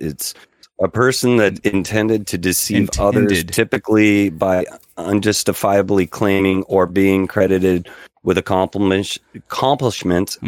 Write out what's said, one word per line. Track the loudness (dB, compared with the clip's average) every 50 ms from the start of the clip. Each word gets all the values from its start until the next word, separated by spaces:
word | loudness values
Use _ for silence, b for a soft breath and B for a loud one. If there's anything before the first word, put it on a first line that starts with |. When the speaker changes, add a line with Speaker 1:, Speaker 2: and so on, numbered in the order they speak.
Speaker 1:
it's | -8 -8 -8 -8 -10 -12 -12 b b b b b b b b -4
a | -4 -2
person | 0 2 2 2 2 0 0 2 2 4
that | 2 2 0 -2 -2
intended | -2 0 -2 -2 -2 -2 0 0 0 0 -2 -2 -4
to | -6 -4
deceive | -2 -2 -2 -2 -2 -2 0 0 0 0 -2 0
others, | 0 2 2 2 2 2
Speaker 2:
Intended. | 2 0 -2 -2
Speaker 1:
typically | -2 -2 -2 0 -2 -4 -2 2 2 4 4 4 4 4 2 0
by | -2 -2 0 0 0 0 -2 -4 -8 -16 _ _ _
unjustifiably | -10 -4 -2 -2 0 0 0 -2 -2 -2 -4 -2 0 0 2 2 2 2 2 2 0 0
claiming | 0 -2 -2 0 2 2 2 2 0 0 -2 -2
or | 0 0 0 0
being | 2 2 2 2 2 2 2 0
credited | -2 0 0 2 2 2 2 2 2 0 0 -2 B B B B B B _
with | -2 -2 0 0
accomplishments, | 0 0 0 0 0 -2 -2 -2 0 0 0 0 -2 -4 -8 -12 _ _ -20
accomplishments | -20 -16 -12 -6 -2 0 0 0 0 0 -2 -4 -2 -2 0 0 0 -2 -4 -8 -8 -4